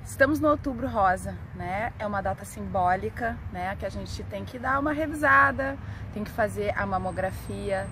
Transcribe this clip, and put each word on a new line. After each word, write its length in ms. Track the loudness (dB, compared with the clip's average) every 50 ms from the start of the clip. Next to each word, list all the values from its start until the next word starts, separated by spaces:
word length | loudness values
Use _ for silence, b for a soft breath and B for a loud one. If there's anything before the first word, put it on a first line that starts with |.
| -12
Estamos 360 | -12 4 4 4 6 6 4
no 100 | 4 4
Outubro 380 | 4 4 2 -4 -4 -2 -4 -2
Rosa, 500 | 2 4 6 6 4 4 0 -6 -6 -8 -10 -12 -10
né? 400 | -8 -6 -4 -2 -2 -4 -4 -6 -4
É 80 | -4 -2
uma 140 | -2 -2
data 220 | -2 -2 -4 -4 -6
simbólica, 920 | -12 -10 -8 -8 -2 0 2 4 4 4 2 0 -4 -4 -2 -4 -4 -4 -4 -8 -8 -6
né? 220 | -4 -4 -4 -4
Que 100 | -4 -6
a 40 | -6
gente 340 | -6 -6 -8 -6 -8 -8 -8
tem 200 | -6 -8 -8 -8
que 140 | -8 -8 -4
dar 220 | 0 2 2 4
uma 140 | 4 2 2
revisada, 840 | 2 0 -2 0 2 4 6 8 8 8 6 4 2 -2 -2 -2 -6 B B B B B B
tem 120 | -6 -6 -6
que 80 | -6
fazer 420 | 0 0 0 0 2 -2 -2 -2 0
a 120 | 0 0 0
mamografia 960 | 0 -2 -2 -2 -2 -2 -2 -2 -4 -6 -8 -6 -6 -4 -2 -2 -2 -2 -2 -4